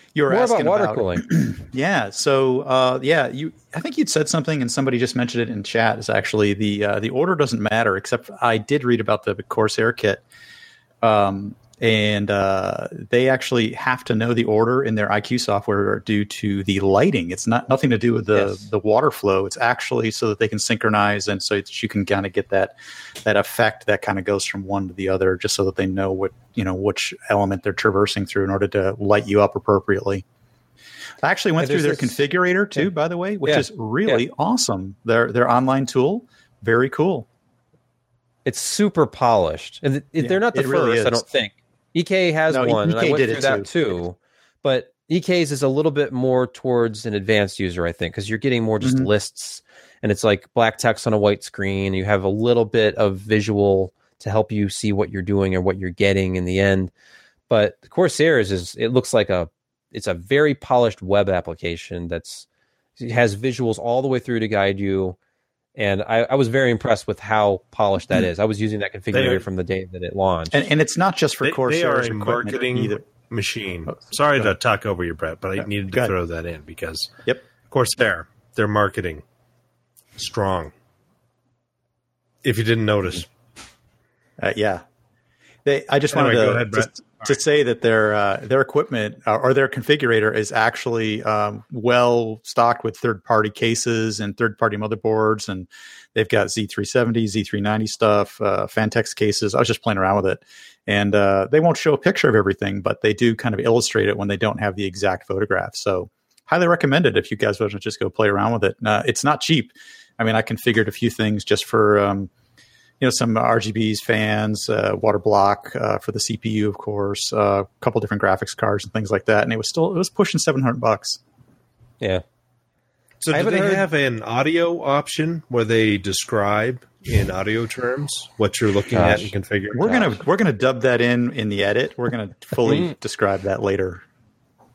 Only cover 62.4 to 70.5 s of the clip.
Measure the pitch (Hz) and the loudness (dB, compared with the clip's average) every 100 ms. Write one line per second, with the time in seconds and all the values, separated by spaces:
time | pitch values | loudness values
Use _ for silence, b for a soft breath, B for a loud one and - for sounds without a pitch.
62.4 | - _ _ _ _ - 120 117 117 101 | -20 _ _ _ _ -14 -4 2 2 2
63.4 | 131 120 117 107 120 123 135 127 127 117 | -4 -2 -2 -2 -2 -2 0 -2 -2 -4
64.4 | 110 104 98 98 98 95 92 92 _ _ | 0 0 0 0 -2 0 -2 -6 _ _
65.4 | _ _ _ - 104 98 107 113 117 139 | _ _ _ -4 -2 -2 0 0 2 2
66.4 | 120 131 127 113 127 107 - 101 101 110 | 2 2 2 0 0 -2 -2 -8 -2 2
67.4 | 104 95 _ - 104 95 - 92 90 85 | 2 0 _ -2 0 0 -2 0 0 0
68.4 | 110 104 107 107 98 101 117 123 131 123 | -2 0 -4 -4 -6 -8 -4 0 0 -2
69.4 | - 92 92 95 92 90 87 98 95 85 | -4 -6 -4 -6 -6 -4 -2 2 2 2
70.4 | 82 | 0